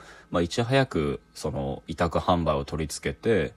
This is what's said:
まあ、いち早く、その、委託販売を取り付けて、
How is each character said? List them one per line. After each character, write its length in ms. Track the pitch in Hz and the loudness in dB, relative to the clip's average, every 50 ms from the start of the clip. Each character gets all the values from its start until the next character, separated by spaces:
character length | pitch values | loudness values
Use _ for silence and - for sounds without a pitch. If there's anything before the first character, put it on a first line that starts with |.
| - - - - - - | -8 -20 -20 -20 -10 -2
ま 80 | - 87 | 0 0
あ、 20 | |
い 60 | 87 87 | 0 2
ち 120 | - 120 | 0 0
早 220 | 117 113 135 139 131 | 0 4 4 4 4
く、 360 | - - 85 73 71 67 - - _ | 4 2 0 0 0 -2 -4 -8 _
そ 200 | - - - 78 | -14 -8 -6 -6
の、 320 | 67 69 69 67 69 - - | -4 -4 -4 -4 -6 -6 -8
委 80 | - 82 | -8 -2
託 240 | - 90 85 - 85 | 0 0 0 0 0
販 240 | - - 90 85 | 2 2 2 2
売 140 | 82 80 73 | 2 0 0
を 80 | 71 71 | 0 -2
取 220 | - - 78 80 | -4 -4 -4 -4
り 20 | 76 | -4
付 180 | - - - - | -6 -6 -4 -6
け 40 | 69 | -6
て、 400 | - - 113 107 90 73 - - | -2 0 2 2 2 2 -2 -6